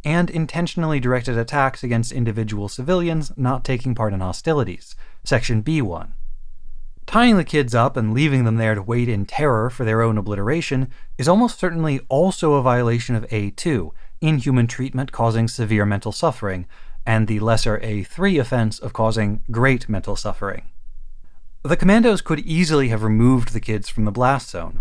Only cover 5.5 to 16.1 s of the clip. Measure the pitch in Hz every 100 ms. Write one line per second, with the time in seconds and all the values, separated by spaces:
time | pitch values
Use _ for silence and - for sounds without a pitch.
5.5 | 113 107 160 104 82 - - - - -
6.5 | - - - - - - 220 240 202 156
7.5 | 151 131 117 131 135 110 117 156 135 117
8.5 | 113 113 107 101 120 120 104 104 120 147
9.5 | 113 120 - 113 110 113 107 104 101 101
10.5 | 165 - 131 135 - - - 135 196 240
11.5 | - 185 170 156 135 - 135 185 - 160
12.5 | 143 127 123 117 120 120 117 110 107 101
13.5 | - 175 127 82 - - - 156 151 127
14.5 | 127 117 - 131 127 135 - 117 113 113
15.5 | - 110 107 101 101 110